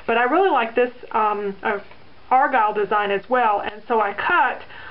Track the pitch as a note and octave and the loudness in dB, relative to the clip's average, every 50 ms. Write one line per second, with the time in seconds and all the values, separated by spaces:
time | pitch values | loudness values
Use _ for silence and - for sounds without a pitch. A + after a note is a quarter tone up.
0 | - - A3+ A#3 B3 B3 D4 F4 G4 F#4+ D#4 B3 A#3 A3+ - B3 B3 B3 - - | -4 -2 0 2 2 2 2 4 4 4 2 2 0 0 0 0 0 0 -2 -8
1 | - - - A3+ G#3+ G#3+ G#3 G3+ G#3 G3+ G3 - - A3 G#3 G3 - - - - | -12 -4 -2 0 0 0 0 -2 -4 -6 -6 -6 -4 -4 -4 -4 -6 -12 -20 -20
2 | - - - - - - B3 C4 C#4+ C#4+ C4+ A#3+ G#3+ G#3+ G#3 G#3+ G#3 F#3+ G#3+ G#3 | -20 -20 -20 -12 -2 2 4 4 4 4 2 2 2 2 0 0 -2 0 0 0
3 | G#3 G3 G3+ G3 G3 - B3+ B3+ A#3+ G#3+ G3+ G3+ G3+ G#3+ G#3+ G#3+ - - A#3+ A3 | 0 0 -2 -4 -2 0 0 2 2 2 2 0 -2 -6 -10 -10 -6 -2 0 0
4 | G#3 G3+ G3+ - - - F4+ E4 C#4 B3 - - - - - - - - | 0 0 -2 -4 -2 0 2 2 2 2 0 -6 -12 -18 -18 -18 -18 -16